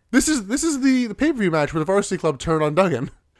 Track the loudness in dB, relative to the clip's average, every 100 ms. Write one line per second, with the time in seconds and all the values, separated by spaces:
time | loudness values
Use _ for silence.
0 | _ 2 2 0 -2 -4 -2 0 2 2
1 | 0 -2 -2 0 0 0 0 -2 0 0
2 | 0 -2 -2 -2 0 0 2 2 2 0
3 | -4 -10 _